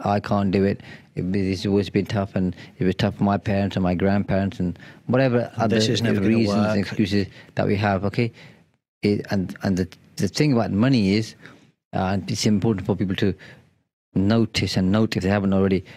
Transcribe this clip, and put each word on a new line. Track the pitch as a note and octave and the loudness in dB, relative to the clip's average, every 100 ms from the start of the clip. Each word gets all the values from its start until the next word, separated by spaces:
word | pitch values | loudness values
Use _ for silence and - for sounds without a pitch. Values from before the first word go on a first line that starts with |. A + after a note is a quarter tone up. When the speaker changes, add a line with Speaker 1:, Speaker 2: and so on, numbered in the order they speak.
| G#2 | 0
Speaker 1:
I | G2+ | 0
can't | - G2+ G2 | 0 0 2
do | G2 | 2
it. | G2 G#2 - - - - | 2 0 -8 -20 -12 -8
It, | F2+ G2+ | -4 -2
it's | F#2+ F#2 G#2 | -2 -2 0
always | G2+ F#2 | 0 0
been | G#2 F2+ | 0 0
tough, | G#2 G2 G2 | -2 -2 -2
and | F2+ - - - | -2 -4 -12 -4
it | F#2 | -2
was | - | 0
tough | G#2 - | -2 0
for | |
my | G2+ G2+ | 0 0
parents | - G2 G2 G2 | 0 -2 -2 0
and | |
my | F2+ F2 | 0 2
grandparents | F#2+ G2+ F#2+ F#2+ G2 - | 2 0 0 0 -2 -2
and | F2 E2+ - - - | -6 -6 -14 -12 -2
whatever | B2 C3+ A#2+ A#2 | 2 2 2 -2
Speaker 2:
And | - | -2
Speaker 1:
other | A2+ A2 | 0 2
Speaker 2:
this | A2 | 0
is | G#2+ | 0
never | A2+ G#2 | 0 2
gonna | G2+ | 2
Speaker 1:
reasons | A2+ G#2 G2+ | 2 2 2
and | G#2+ | 2
Speaker 2:
work. | G#2 F#2+ | 0 -2
Speaker 1:
excuses | G#2+ G2 G2+ G2 - - - | -2 0 0 -2 -6 -8 -2
that | G2+ | 0
we | G2+ | 0
have. | G#2 F#2+ G2+ | 0 0 -2
Okay, | B2 A#2 - - - _ _ _ _ | -2 -4 -6 -20 -20 _ _ _ _
it, | G#2 G#2 - | 0 0 -2
and, | G2+ F2+ - | -4 -4 -4
and | G#2 F2+ | -2 -2
the, | F2+ - _ - | -4 -8 _ -6
the | G2 | -4
thing | - D3+ | 0 2
about | A#2 F#2+ | 2 0
money | F#2+ B2+ C3 F#2+ G#2+ | 0 2 2 2 2
is, | A2 - - - _ _ _ | -2 -10 -20 -20 _ _ _
uh, | - F#2 G2 F2+ | -4 -2 -4 -4
it's | A2 A2+ | -2 0
important | G#2 A2+ G2 G2 | 2 2 0 -2
for | F#2 | -2
people | F#2+ F#2 | -2 0
to | G2+ F2 - - _ _ _ _ _ | -2 -2 -10 -20 _ _ _ _ _
notice | G2 G2 A#2 A2 - G2 G2+ | -2 2 2 0 -2 -2 0
and | F#2 | 2
note | G#2+ A2 G#2+ | 2 0 0
if | |
they | F#2+ | 0
haven't | G2+ G2 | 0 2
already. | F#2+ G2 F#2 - | 2 2 0 -4